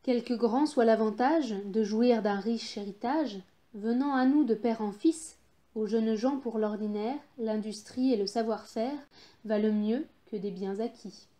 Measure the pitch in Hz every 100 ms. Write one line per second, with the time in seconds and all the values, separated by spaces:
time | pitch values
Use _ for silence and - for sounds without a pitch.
0 | - 240 233 233 233 240 302 269 226 220
1 | 220 214 254 330 247 196 202 202 208 214
2 | 247 233 208 202 208 226 - 220 202 196
3 | 233 311 269 196 - _ _ 208 214 240
4 | 285 262 262 294 247 214 240 226 208 190
5 | 330 - - - _ _ _ 220 214 226
6 | 220 214 254 277 240 220 214 208 214 208
7 | 220 285 - - 220 214 214 202 - 254
8 | 262 226 349 233 226 208 - 226 240 294
9 | - - - _ 214 208 214 208 208 247
10 | 330 _ _ 208 202 185 190 196 233 -
11 | 190 - -